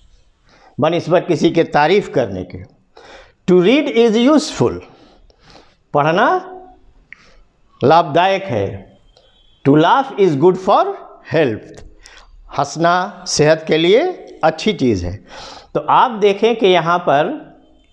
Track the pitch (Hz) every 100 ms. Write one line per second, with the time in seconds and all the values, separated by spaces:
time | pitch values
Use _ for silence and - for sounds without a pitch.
0 | _ _ _ _ _ _ _ - 156 170
1 | - 170 170 151 170 165 160 147 151 202
2 | - 139 117 95 92 90 - _ _ -
3 | - - - _ - 180 175 277 285 226
4 | 233 214 247 302 - - 117 87 - _
5 | _ _ _ _ _ - _ _ _ 147
6 | 147 175 262 370 - - - _ _ _
7 | _ - _ - _ _ _ - 131 160
8 | 165 147 190 196 - 113 98 98 - _
9 | _ _ _ _ _ _ 135 151 165 185
10 | - 196 190 139 175 185 - 247 381 392
11 | - - - 156 143 107 - - - -
12 | - - - - - - 139 156 165 180
13 | 190 - - - 151 160 - 156 170 220
14 | 359 349 - - 156 170 214 170 127 98
15 | 87 95 - - - - - 156 - 151
16 | 247 220 202 196 220 233 196 180 160 175
17 | 180 139 175 302 - - _ _ _